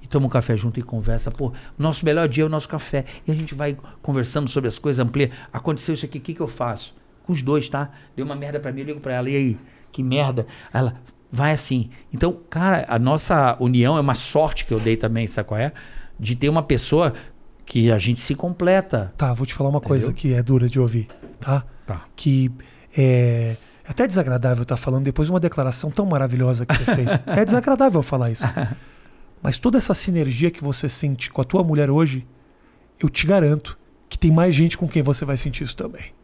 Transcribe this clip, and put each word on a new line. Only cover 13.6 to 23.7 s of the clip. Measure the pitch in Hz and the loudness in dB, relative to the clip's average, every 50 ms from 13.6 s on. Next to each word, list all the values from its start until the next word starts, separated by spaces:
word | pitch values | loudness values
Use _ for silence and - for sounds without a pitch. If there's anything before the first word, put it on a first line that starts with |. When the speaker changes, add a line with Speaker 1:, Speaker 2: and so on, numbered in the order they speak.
| 127 123 127 123 117 127 160 | 0 2 4 4 4 4 4
Speaker 1:
é | 156 | 2
uma | 143 139 123 | 2 2 0
sorte | - - - - 147 156 156 - - - | -2 -4 0 2 2 2 2 0 -4 -4
que | - 113 | -2 -2
eu | 110 | 0
dei | 110 113 113 | 2 2 0
também, | 110 - 110 113 113 113 | 2 0 -2 0 0 -2
sabe | 104 - - 104 - | -2 -4 -4 -4 -4
qual | 110 107 | -2 -2
é? | 120 147 143 - - - - - - - - - | -2 -2 -4 -8 -20 -12 -12 -12 -12 -12 -12 -8
De | 110 104 123 | -4 -4 -2
ter | 120 135 143 | 0 2 2
uma | 151 165 | 2 2
pessoa | 151 147 143 113 - - - 156 175 147 131 - - - - - - - - - - | 2 2 0 0 2 2 2 4 4 2 0 -4 -14 -20 -20 -20 -20 -20 -20 -20 -20
que | - - 120 113 117 | -2 0 4 4 6
a | 113 104 | 4 4
gente | 92 113 120 120 | 4 0 0 -2
se | - - 143 | -2 -4 -4
completa. | 139 - 175 180 - 180 180 185 190 190 190 - 117 101 92 - | -4 -4 -6 -4 0 2 4 4 4 2 0 -2 -2 -2 -4 -4
Speaker 2:
Tá, | - 156 131 | -2 0 0
vou | 120 113 135 | 0 -2 -4
te | 127 - | -6 -2
falar | - 139 139 | -2 0 0
uma | 143 143 | 0 0
Speaker 1:
Entendeu? | - - | 0 2
Speaker 2:
coisa | 143 131 110 127 | 2 2 2 0
que | - - - 139 123 | -2 -2 0 0 2
é | 120 | 2
dura | 120 117 135 127 120 123 | 2 4 4 4 4 2
de | 123 131 | 2 2
ouvir, | 123 117 110 117 107 - - - - - - - | 2 2 2 -2 -4 -4 -12 -20 -20 -20 -16 -10
tá? | - 139 135 139 123 - - - - | -4 -2 -2 -2 -2 -6 -16 -18 -10
Speaker 1:
Tá. | - 101 85 - - - | -10 -10 -10 -10 -14 -18
Speaker 2:
Que | - - 151 135 135 131 127 123 - - - - - - - - | -2 0 2 4 4 2 0 -2 -6 -18 -20 -20 -20 -20 -6 0
é | - 135 131 127 123 123 120 117 117 117 113 113 - - - | 2 4 6 6 6 4 4 2 0 -2 -2 -4 -6 -12 -20